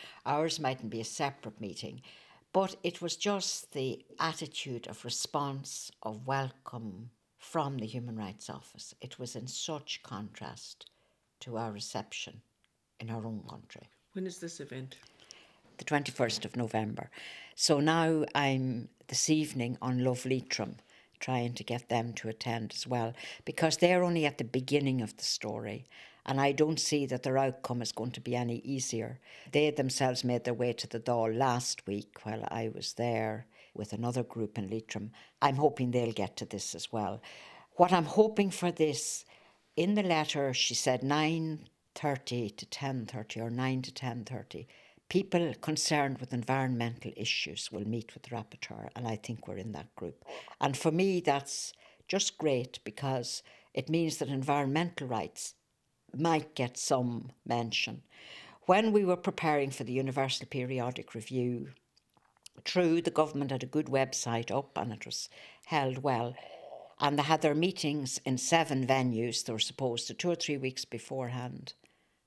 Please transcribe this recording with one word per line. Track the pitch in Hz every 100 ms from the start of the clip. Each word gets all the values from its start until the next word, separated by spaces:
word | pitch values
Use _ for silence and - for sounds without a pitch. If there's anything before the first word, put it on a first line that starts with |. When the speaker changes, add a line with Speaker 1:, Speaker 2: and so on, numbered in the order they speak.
| - -
Speaker 1:
Ours | - 147 160 156
mightn't | 139 131 113
be | 113
a |
separate | 110 - 143 135 117 104
meeting, | 104 - - 127 - - - - _
but | 185 190 -
it | 175 -
was | 170 -
just | 202 196 - - -
the | 143 131 - - -
attitude | 160 151 156 - - 120 -
of | -
response, | 123 - - 147 143 135 139 - - -
of | 110 107 131
welcome | 135 131 - - 123 110 92 117 _ _ _
from | - 165 143 135
the | 110
Human | 123 117 110
Rights | 98 - -
Office. | 67 - - - -
It | 127 -
was | 123 120
in | 127
such | - - 151 127 -
contrast | - 101 107 - 69 - - - - _ _ _ _ -
to | - 113
our | 113
reception | 104 - 101 104 - - 107 _ _ _ _ _ -
in | 113
our | 113 113
own | 107 -
country. | - - - - _ _
Speaker 2:
When | 196 185
is | 175
this | 165 -
event? | 143 127 131 - - _ - - - _ _ -
Speaker 1:
The |
twenty-first | - 147 139 - 117 -
of | 107 123
November. | 113 110 107 - - - - - -
So | - - 147
now | 151 165 165 160 151
I'm | 143 143 131 131 120 - _ -
this | 127 -
evening | 156 151 131 120 120
on | 127 127
Love | 127 123
Leitrim, | 131 131 123 - 107 - _ - _ -
trying | - 127 120
to | 120
get | 101 120 -
them | 120 117
to | 110 113
attend | 110 123 113 104
as | - -
well, | 123 113 123 - -
because | - - 160 156
they're | 175 180
only | 180 170
at | 151 135
the |
beginning | 120 131 131 143 139 131
of | 107 -
the |
story, | - - 110 107 110 104 - - - -
and | - 135
I | 139
don't | 143 156 156
see | - 147 135
that | 127
their | 135 131
outcome | 135 - - 120
is | 117
going | - 123
to | 127
be | 123
any | 123 120 117
easier. | 131 139 - 113 110 127 - - -
They | 147 151
themselves | 147 131 - 131 123
made | 123 120
their | 123
way | 117 123
to | 117 -
the | 117
Dáil | 123 120 110 113
last | 135 120 123 - -
week | 101 104 -
while | 110 110 -
I | 117 113
was | - -
there | - 120 113 110 110 - - -
with | - 104
another | 107 120 127
group | 120 117 107 -
in | 95
Leitrim. | 110 - 107 104 - - -
I'm | 139 135
hoping | 147 143 123
they'll | 123 117
get | 110 95 -
to | 101
this | 101 -
as | 82 -
well. | 113 98 113 - - - - -
What | - 175
I'm | 180 151
hoping | 214 214 214 196
for | - 180
this, | 170 156 139 - - - - - _ _ -
in | 175
the | 208
letter | 190 160 151 151 139
she | 127 -
said | 120 139 127
nine | 135 147 156 165 160 156 - _ _
thirty | - 151 135 - 123 107
to | -
ten | - - 139 131
thirty | 107 - 107 113
or | 117
nine | 120 131 131
to | 127
ten | - 123 120
thirty, | 107 104 - - 117 - - _ -
people | 185 196 170 165 -
concerned | - 156 - 151 139 127
with | 127
environmental | 123 110 135 131 120 117 117 - -
issues | 110 - - 82 -
will | 90 104
meet | 117 -
with | -
the | -
rapporteur, | 117 - - - 53 55 -
and | 120
I |
think | 107 - 113 -
we're | 95
in | 107
that | 98 -
group. | - 87 - - - - -
And | 139 131
for | 165
me, | 165 196 180
that's | 160 139 143 - - - - _ -
just | 196 - -
great | 156 127 127 -
because | - - 139 131 - - - - _
it | - 135
means | 165 160 151
that | 135
environmental | 135 135 143 139 147 175 - 131
rights | 113 82 - - - _ _ _ _ _ 131
might | 165 160 147
get | - 120 -
some | - 135 123 117 127 -
mention. | - 120 117 - - 123 - - - - - -
When | - 190 220
we | 208
were | 185 180
preparing | 190 - 160 147 139
for | 131
the | 127
Universal | 127 135 131 135 - -
Periodic | 139 123 131 120 123 -
Review, | 113 107 127 123 120 139 - _ _ _ _ _ _ - -
true, | - 185 170 170
the | 165
government | 160 156 143 139
had | 131
a | 131
good | 151 143
website | 135 131 - 120 117 117
up | 123 139 -
and | 120
it | 107
was | - - - - - - -
held | 156 131 131
well, | 143 120 120 123 - - - - - -
and | 143 143
they |
had | 143 156
their | 160
meetings | 147 180 180 151 147 131 -
in | - 127
seven | - 165 156 135 127
venues. | 131 127 110 120 110
They | -
were | 110
supposed | - - 131 117 -
to |
two | 113 180
or | 165
three | - 143
weeks | 131 131
beforehand. | - 120 - 135 123 123 123 131 131 - _ _ _ _